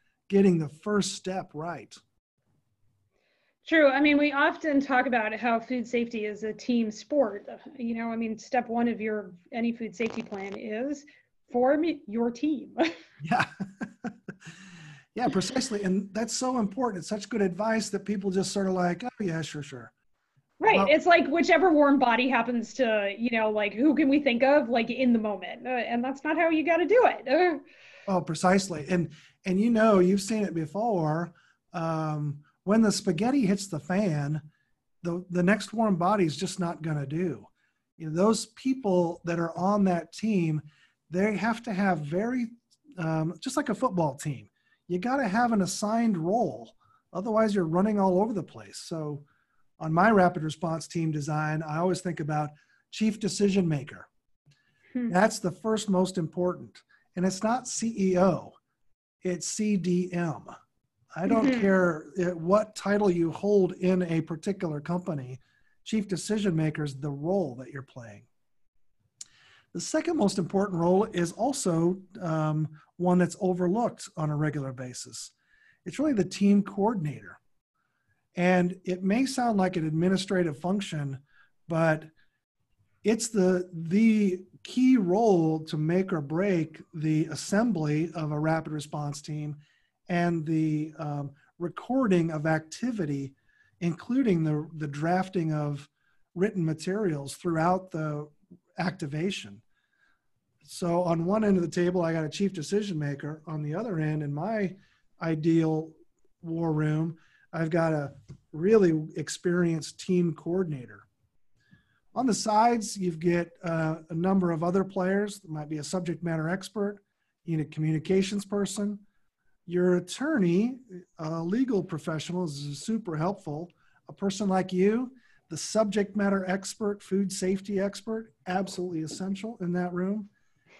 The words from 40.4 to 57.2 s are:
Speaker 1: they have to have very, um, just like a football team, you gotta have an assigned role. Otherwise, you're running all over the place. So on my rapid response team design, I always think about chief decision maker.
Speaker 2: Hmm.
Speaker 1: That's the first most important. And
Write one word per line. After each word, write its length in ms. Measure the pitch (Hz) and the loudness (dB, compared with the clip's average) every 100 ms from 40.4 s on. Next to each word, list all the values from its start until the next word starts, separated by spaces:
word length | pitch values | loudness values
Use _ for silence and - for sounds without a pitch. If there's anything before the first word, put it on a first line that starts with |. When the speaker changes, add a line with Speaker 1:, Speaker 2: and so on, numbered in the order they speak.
| 165 151 - _ _ _ _ | 2 0 -6 _ _ _ _
Speaker 1:
they 260 | 170 214 190 | 0 0 0
have 260 | 220 226 | -2 -2
to 100 | 247 | -4
have 280 | 185 196 165 | 0 0 0
very, 500 | 143 175 226 254 226 - _ _ _ 185 | -2 -4 -2 -2 -4 -10 _ _ _ -6
um, 340 | 160 160 160 175 | -2 0 -2 -4
just 180 | 269 302 | -4 -4
like 120 | 277 | -2
a 60 | 196 | -2
football 380 | 262 180 156 | -2 0 -2
team, 340 | 131 156 113 104 _ _ _ - | -2 -8 -8 -12 _ _ _ -6
you 120 | 180 | -4
gotta 280 | 233 277 226 | -2 -2 0
have 240 | 214 240 | 2 2
an 100 | 220 | 2
assigned 560 | 175 - 208 226 233 180 | 0 -2 -2 0 2 0
role. 560 | 160 226 190 - - _ _ _ _ | 0 0 0 -4 -14 _ _ _ _
Otherwise, 420 | 180 220 214 220 202 | -8 -2 2 2 2
you're 100 | 160 | 2
running 340 | 170 208 208 | 2 2 2
all 220 | 190 180 | 2 4
over 120 | 220 | 2
the 100 | 202 | -2
place. 340 | - 110 101 - | -8 -14 -18 -18
So 460 | - 165 151 147 - _ _ _ _ _ | -10 -8 -6 -8 -14 _ _ _ _ _
on 140 | 160 | 0
my 180 | 165 208 | 4 6
rapid 320 | 208 180 180 | 6 6 2
response 440 | 156 147 165 160 - | -6 -4 -4 -4 -6
team 240 | 170 160 | -4 -2
design, 520 | 156 143 151 151 156 | -2 -2 -2 -2 -2
I 140 | 156 156 | -2 -2
always 240 | 185 180 | 0 0
think 180 | 180 170 | -4 -6
about 300 | 151 151 151 - _ _ _ | -4 -2 -4 -8 _ _ _
chief 280 | - 220 208 | -2 -2 0
decision 480 | 202 - 202 190 175 | -4 2 2 4 2
maker. 400 | 147 123 - - _ _ _ _ _ _ _ _ | -2 -4 -14 -20 _ _ _ _ _ _ _ _
Speaker 2:
Hmm. 160 | 247 233 | -6 0
Speaker 1:
That's 300 | 180 220 220 | 4 4 2
the 120 | 180 | -4
first 380 | 175 220 220 202 | -4 -2 -2 2
most 280 | 185 185 185 | 2 2 -2
important. 640 | 160 180 180 156 123 - _ _ _ | -4 -2 -4 -4 -12 -20 _ _ _
And 100 | 185 | -2